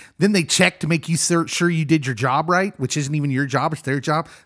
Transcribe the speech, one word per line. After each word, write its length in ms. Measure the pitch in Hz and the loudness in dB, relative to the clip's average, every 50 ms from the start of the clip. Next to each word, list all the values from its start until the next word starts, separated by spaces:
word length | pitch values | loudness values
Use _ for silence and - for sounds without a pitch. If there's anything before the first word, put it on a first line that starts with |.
| - - _ | -20 -20 _
then 140 | - 170 208 | 0 2 2
they 120 | 202 185 151 | 2 2 0
check 360 | - - - 185 180 - - | 0 2 2 2 2 2 -2
to 60 | 165 | -2
make 220 | 151 170 156 - 165 | 0 0 -2 0 -2
you 80 | 170 | -2
cer-, 300 | - - - 175 170 160 | -2 0 0 0 0 0
sure 220 | - - - 175 175 | -2 -2 0 0 0
you 140 | 170 160 156 | 2 0 2
did 200 | 139 160 160 127 | 2 2 2 2
your 100 | 131 120 | -2 -4
job 340 | 101 135 127 131 151 156 170 | -2 0 0 0 0 0 2
right, 280 | 180 185 190 202 - - | 0 0 0 -2 -4 -6
which 160 | 131 123 - | -6 -4 -2
isn't 180 | 151 139 139 151 | -4 -2 -2 -2
even 160 | 151 143 143 | -2 -2 0
your 140 | 131 135 143 | 0 0 0
job, 280 | 131 139 131 143 160 156 | 0 0 0 0 0 -4
it's 80 | - | -4
their 180 | - 135 139 139 | -4 -4 -4 -2
job. 280 | - 151 151 160 165 - - - _ | -2 -2 -2 -2 -4 -6 -14 -20 _